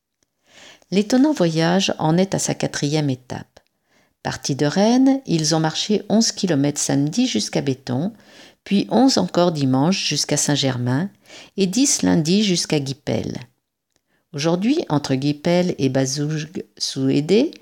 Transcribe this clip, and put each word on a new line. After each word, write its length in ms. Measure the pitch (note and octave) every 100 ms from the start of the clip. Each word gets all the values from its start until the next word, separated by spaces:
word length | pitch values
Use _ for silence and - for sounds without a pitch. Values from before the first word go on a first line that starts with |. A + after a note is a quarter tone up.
| _ _ _ _ _ - - - _
L'étonnant 420 | F#3 G#3+ B3+ D4+
voyage 600 | D4+ E3+ D#3+ E3 F#3 - -
en 200 | D#3 E3+
est 160 | G3
à 40 | -
sa 160 | -
quatrième 540 | - - - C#3+ D#3 D3
étape. 520 | B2 - - - _ _ _ _ _ _ _
Partis 340 | - - - C3+
de 100 | D3
Rennes, 540 | F#3 G#3+ B3+ C4+ C4+
ils 300 | - E3 D3+
ont 60 | D#3+
marché 420 | D#3+ - - G#3 -
onze 220 | G#3 A3
kilomètres 480 | - F#3+ D3 C#3+ C#3+
samedi 460 | - C#3 D3 A#3+ B3
jusqu'à 360 | A3 - D#3+
Béton, 500 | C#3 B2+ - B2+ F#3 - - - - _
puis 220 | - G3+ -
onze 260 | G#3+ C4 A3+
encore 360 | F3+ - F3
dimanche 540 | D#3 C3+ C3 D3+ F#3+ -
jusqu'à 300 | D3 - D3
Saint-Germain, 720 | - C#3+ C3+ B2 B2 C3 G3 - _ - - -
et 80 | F#3+
dix 360 | G#3 C#4 -
lundi 400 | F#3 F3 D#3 G3
jusqu'à 380 | G#3+ E3+ - D3+
Guipel. 560 | C3+ C3 - A2+ - - - _ _ _ _ _ _ _ _
Aujourd'hui, 520 | D3 D#3+ F3+ A3 D#4 -
entre 260 | D3 -
Guipel 600 | C3+ C#3+ D3 F3 F3 F3+ -
et 120 | C3+
Bazoug-Souédé, 1600 | C3 C3 C#3+ D3 D#3 D3+ - - - - C#3 C3+ C#3+ D3+ G3+ D#4 -